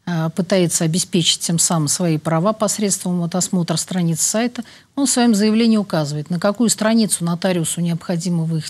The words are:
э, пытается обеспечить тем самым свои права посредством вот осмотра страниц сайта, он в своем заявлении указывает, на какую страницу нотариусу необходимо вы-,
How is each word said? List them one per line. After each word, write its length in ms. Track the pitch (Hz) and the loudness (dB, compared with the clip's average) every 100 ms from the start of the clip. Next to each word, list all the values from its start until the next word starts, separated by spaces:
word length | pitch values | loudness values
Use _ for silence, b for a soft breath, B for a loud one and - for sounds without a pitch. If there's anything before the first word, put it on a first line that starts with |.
| - | -6
э, 240 | 170 160 | -2 -2
пытается 540 | 180 170 196 170 - | -2 0 2 2 0
обеспечить 560 | 165 175 - 180 160 - | 0 0 0 0 0 0
тем 180 | - 165 | -2 0
самым 300 | - 170 143 | 0 0 0
свои 300 | - 175 156 | 0 0 0
права 340 | 160 160 196 | 0 0 0
посредством 680 | 220 208 - 208 - 185 180 | 0 -2 0 -2 -2 -2 -2
вот 140 | 170 | -2
осмотра 420 | 185 170 185 170 160 | -2 0 0 0 -2
страниц 440 | - 185 170 160 | -2 -2 0 0
сайта, 440 | - 214 240 240 B B B - | 0 0 -2 -4 B B B -2
он 100 | 277 | 0
в 40 | |
своем 240 | 254 240 | 2 4
заявлении 420 | 202 214 220 233 220 | 4 4 4 4 2
указывает, 540 | 202 165 147 151 151 | 2 -2 -2 -4 -4
на 80 | 175 | 0
какую 320 | 202 202 226 | 0 2 0
страницу 540 | - 214 233 208 - | 2 2 2 2 0
нотариусу 560 | 170 170 190 180 156 - | -2 0 0 0 -2 -2
необходимо 640 | 170 170 - 170 180 170 | -2 -2 -4 -4 -2 -2
вы-, 180 | 160 165 156 | -2 -4 -6